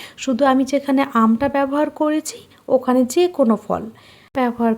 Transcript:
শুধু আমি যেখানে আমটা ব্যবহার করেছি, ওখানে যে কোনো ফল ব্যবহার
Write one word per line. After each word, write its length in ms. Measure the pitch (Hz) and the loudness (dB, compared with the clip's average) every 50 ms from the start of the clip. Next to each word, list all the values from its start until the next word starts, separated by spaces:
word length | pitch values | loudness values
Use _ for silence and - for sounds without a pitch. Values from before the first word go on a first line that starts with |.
| - - - | -20 -20 -16
শুধু 260 | - - 262 262 220 285 | -8 -4 -4 0 2 2
আমি 200 | 269 269 262 269 | 2 2 2 2
যেখানে 380 | 262 277 277 277 277 269 269 277 277 - | 0 -2 -2 0 0 0 0 0 0 2
আমটা 320 | 233 226 226 226 226 285 277 | 2 2 4 2 2 0 -2
ব্যবহার 400 | 285 277 277 269 277 294 302 294 | 0 0 -2 0 0 -2 -2 -2
করেছি, 480 | 302 - 311 302 302 311 302 - - - - - - _ _ - | -2 -2 -2 0 0 -2 -4 -6 -12 -14 -18 -20 -20 _ _ 0
ওখানে 320 | 269 254 262 254 247 254 254 247 - | 0 0 2 2 2 2 2 2 2
যে 100 | 349 359 349 | 0 0 0
কোনো 260 | 359 - 269 226 220 | 2 0 2 2 2
ফল 260 | 208 - - 180 170 - 226 - - - - - - - _ - | 0 -2 -4 -6 -6 -6 -10 -16 -20 -20 -20 -20 -20 -20 _ -4
ব্যবহার 400 | 269 254 240 240 233 233 233 220 | -2 -2 -2 -2 -2 -2 -2 -2